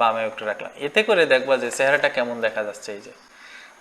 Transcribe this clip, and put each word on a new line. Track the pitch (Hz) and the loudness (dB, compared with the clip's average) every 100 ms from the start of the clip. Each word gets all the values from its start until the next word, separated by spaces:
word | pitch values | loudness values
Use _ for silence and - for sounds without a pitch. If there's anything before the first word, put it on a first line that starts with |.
বামে | 113 113 110 | 0 2 -4
একটু | - 107 | -4 -6
রাখলাম, | 101 - - 143 | -6 -10 -8 -2
এতে | 214 214 | 0 2
করে | 190 151 | 4 4
দেখবা | 131 135 127 | 4 4 0
যে | 120 117 | 0 0
চেহারাটা | 135 143 143 135 | 2 4 2 0
কেমন | 120 117 110 | -4 -2 -2
দেখা | 110 104 | -2 -6
যাচ্ছে। | - - 101 | -8 -12 -14
এই | 98 | -16
যে | - _ - - - - - | -20 _ -20 -20 -20 -20 -12